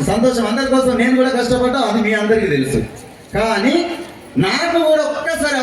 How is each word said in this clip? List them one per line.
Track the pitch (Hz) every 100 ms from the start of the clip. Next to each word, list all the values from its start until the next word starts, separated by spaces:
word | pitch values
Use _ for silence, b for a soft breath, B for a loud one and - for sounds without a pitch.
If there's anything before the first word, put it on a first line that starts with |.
| -
సంతోషం, | 208 254 240 214
అందరి | 233 262
కోసం | 262 254 226
నేను | 240 254
కూడా | 254 240
కష్టపడ్డా, | - 247 247 277 220
అది | 220 208
మీ | 214
అందరికీ | 214 220 190 139
తెలుసు. | 131 113 113 - - - - 196
కానీ | 226 208 240 339 339 - - - - 127 190
నాకు | 269 339 339 311
కూడా | 311 302
ఒక్కసారి | 294 311 330 294 269